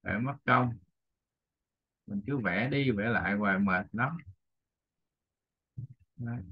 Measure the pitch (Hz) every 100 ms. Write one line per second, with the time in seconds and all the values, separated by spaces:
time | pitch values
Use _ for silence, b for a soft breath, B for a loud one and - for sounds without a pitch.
0 | - 101 127 143 - 123 123 113 _ _
1 | _ _ _ _ _ _ _ _ _ _
2 | - 101 117 143 98 90 107 135 135 101
3 | 110 104 95 101 101 95 98 92 - 107
4 | 131 165 - - _ _ _ _ _ _
5 | _ _ _ _ _ _ _ - 117 -
6 | _ - 120 117 90